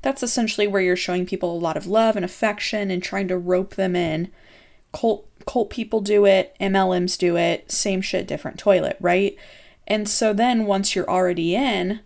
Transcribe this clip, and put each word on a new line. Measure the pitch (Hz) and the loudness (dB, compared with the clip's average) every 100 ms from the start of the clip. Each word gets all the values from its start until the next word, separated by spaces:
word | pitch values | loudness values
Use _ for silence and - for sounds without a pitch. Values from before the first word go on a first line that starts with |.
that's | 269 269 | -2 -2
essentially | 233 247 220 - 208 | -2 0 -2 0 0
where | 196 | 2
you're | 185 | 2
showing | 180 - 180 180 | 0 0 -2 -2
people | 185 175 170 | -2 -4 -2
a | |
lot | 170 160 | -2 -4
of | 175 | 0
love | 214 226 | 2 4
and | 214 | 2
affection | 180 - 220 208 - 214 202 | -4 -2 -2 -2 -4 -4 -2
and | 180 | -4
trying | - 196 190 | -4 -4 -2
to | 180 | -2
rope | 175 180 185 | 0 0 0
them | - 190 180 | -2 0 0
in. | 170 160 175 - - - - - _ | 0 -2 -6 -10 -20 -20 -20 -20 _
Cult, | - 233 214 - _ | -2 -2 -2 -6 _
cult | - 247 214 | -6 -4 -4
people | - 214 220 | -4 -4 -2
do | 202 208 | 2 6
it, | 202 190 185 - | 6 6 2 -4
M | 196 196 | 0 2
L | 190 | 2
Ms | 180 180 - | 2 0 0
do | 180 170 | 0 2
it, | 170 170 - | 0 -2 -4
same | - 208 190 | -2 0 -2
shit, | 190 180 185 | -2 -4 -4
different | - - - | -8 -8 -4
toilet, | - 190 156 - | 2 4 2 -2
right? | 180 180 196 - - - - _ - | 0 2 0 -4 -20 -20 -20 _ -4
And | 214 208 | -2 0
so | - 220 | 0 2
then | 208 240 233 208 | 2 2 2 2
once | 196 196 | 0 0
you're | 190 - | -2 0
already | 185 180 175 165 190 | 2 2 0 0 0
in | 269 196 180 214 | 0 0 -2 -4